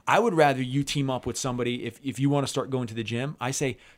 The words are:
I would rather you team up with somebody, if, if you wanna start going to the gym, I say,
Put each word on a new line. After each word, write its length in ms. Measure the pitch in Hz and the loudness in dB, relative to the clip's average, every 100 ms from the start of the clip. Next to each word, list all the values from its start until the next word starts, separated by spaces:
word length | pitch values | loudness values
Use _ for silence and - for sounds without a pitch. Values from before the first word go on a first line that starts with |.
| - | 2
I 120 | 156 | 4
would 140 | 233 | 4
rather 280 | 165 147 131 | 6 4 4
you 220 | 127 135 | 0 -2
team 260 | 139 151 135 | 0 -2 -2
up 160 | 127 127 | -2 -4
with 120 | 117 | -4
somebody, 480 | 131 123 120 123 117 | -4 -2 -2 -2 -6
if, 140 | - | -8
if 160 | 135 120 | -8 0
you 100 | 139 | 2
wanna 180 | 143 131 | 2 0
start 220 | - 127 | -2 -2
going 180 | 131 120 | -2 -2
to 60 | |
the 100 | 110 | -4
gym, 320 | 110 117 139 - | -4 -4 -4 -4
I 120 | 123 | -4
say, 260 | 139 135 - - | -2 -2 -4 -14